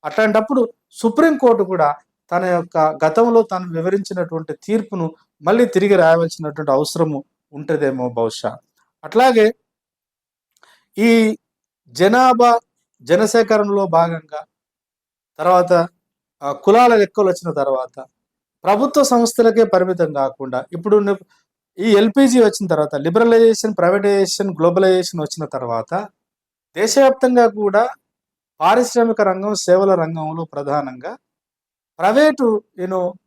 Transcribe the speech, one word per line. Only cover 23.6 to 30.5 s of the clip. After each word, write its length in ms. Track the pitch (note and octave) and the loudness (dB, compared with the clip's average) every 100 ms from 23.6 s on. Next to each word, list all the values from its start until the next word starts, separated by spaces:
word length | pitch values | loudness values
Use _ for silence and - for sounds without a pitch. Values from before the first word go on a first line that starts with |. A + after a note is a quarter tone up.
| A3 G#3+ | -4 -2
ప్రైవేటైజేషన్, 720 | E3+ G3 G3+ G3+ F#3+ - G3 | 0 0 0 0 -2 -2 -6
గ్లోబలైజేషన్ 680 | D#3+ E3 F3 F#3+ F#3 F3 E3+ | 0 0 2 2 2 -2 -8
వచ్చిన 240 | D3+ - | -10 -10
తర్వాత 500 | D3+ C3+ B2 A#2 A2 F3 G3+ _ _ _ _ _ _ D#3+ | -10 -10 -8 -8 -6 -8 -10 _ _ _ _ _ _ -6
దేశవ్యాప్తంగా 680 | A3 - C4+ C4+ C4 B3 A#3 | -2 4 4 4 0 2 2
కూడా 420 | G#3 G3+ G3 B3 - _ _ _ _ _ _ | 0 -2 0 -2 -6 _ _ _ _ _ _
పారిశ్రామిక 600 | E3 A3+ B3 A#3+ A#3 A3 | 0 2 0 0 -2 0
రంగం, 340 | G3+ F#3 G3+ | -2 -2 -6
సేవల 400 | G#3 - F#3 G3 | -6 0 2 2
రంగంలో 500 | F#3 D#3+ E3 D#3 D#3+ | 0 -2 -6 -8 -8
ప్రధానంగా 720 | E3 | -10